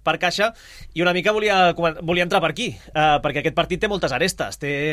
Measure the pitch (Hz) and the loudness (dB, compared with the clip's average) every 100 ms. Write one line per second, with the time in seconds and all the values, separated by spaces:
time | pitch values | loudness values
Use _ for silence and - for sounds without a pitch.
0 | 160 160 180 170 220 - - - - 160 | -2 0 0 0 -2 -2 -20 -20 -10 -2
1 | 175 180 180 214 214 190 180 170 170 156 | 0 2 0 0 2 4 4 4 -2 -2
2 | 165 175 175 196 160 139 226 - - 156 | -2 0 2 2 0 -2 -8 -8 -6 2
3 | 151 147 147 143 151 170 160 175 214 202 | 4 4 0 -2 -2 0 -2 -2 -2 -2
4 | 156 131 180 - 113 - 143 143 151 | -2 0 -2 -2 -8 -6 -6 -4 -2